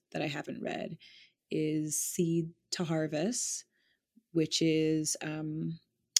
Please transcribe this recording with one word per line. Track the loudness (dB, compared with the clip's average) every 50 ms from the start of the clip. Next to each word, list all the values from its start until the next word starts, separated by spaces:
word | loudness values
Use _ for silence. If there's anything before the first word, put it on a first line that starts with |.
| _ _
that | -6 -4
I | -4
haven't | -2 -4 -4 -6 -8 -8 -6
read, | -6 -4 -4 -4 -6 -6 -8 -12 -16 -20 -20 -20 -20 -20 _ _ _ -4
is | -2 0 0 0 0 0 -2 -2 -4 -4
Seed | -4 -2 0 2 2 4 2 2 0 -2 -6 _ _ -8
to | -6 -4 -2
Harvest, | 0 0 0 0 0 0 0 0 0 0 -2 -4 -4 -6 -8 -10 _ _ _ _ _ _ _ _ _ _ _ _ _
which | 0 2 2 2 2 4
is, | 4 6 6 6 6 4 4 2 2 0 -2 -4
um, | -4 -4 -4 -4 -4 -4 -4 -4 -4 -4 -6 -8 _ _ _ _ _ _ 0